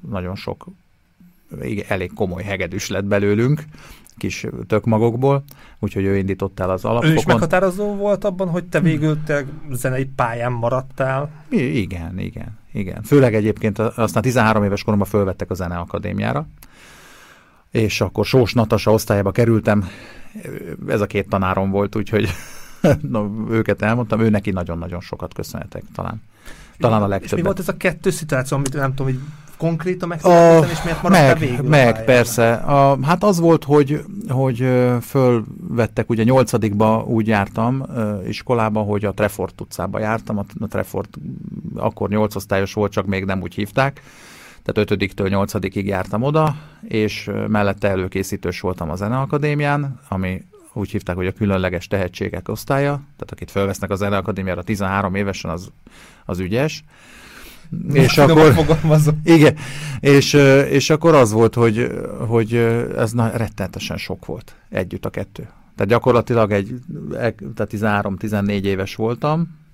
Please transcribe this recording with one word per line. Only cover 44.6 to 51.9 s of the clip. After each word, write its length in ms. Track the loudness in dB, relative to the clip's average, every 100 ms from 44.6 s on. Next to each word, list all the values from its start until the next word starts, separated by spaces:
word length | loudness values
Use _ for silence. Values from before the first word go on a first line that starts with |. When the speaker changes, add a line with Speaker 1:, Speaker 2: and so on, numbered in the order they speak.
Speaker 1:
Tehát 280 | -4 -2 0
ötödiktől 380 | 0 -2 -2 -2
nyolcadikig 580 | 0 -2 -4 -4 -4 -4
jártam 360 | -4 -4 -2
oda, 340 | 0 0 0 -2 -12 -20 -6
és, 380 | -2 -2 -2 -8
ö, 200 | -6 -2
mellette 420 | 0 0 0 -2
előkészítős 720 | -2 -2 -4 -4 -4 -6 -4
voltam 300 | -6 -4 -6
a 60 | -6
Zeneakadémián, 1040 | -4 -4 -2 -2 -2 -2 0 -2 -4 -8 -6
ami 360 | -4 -4 -6 -10 -20 -12
úgy 180 | -8 -6
hívták, 260 | -6 -6 -4
hogy 100 | -4
a 60 |
különleges 540 | -2 0 0 0 -4
tehetségek 640 | -4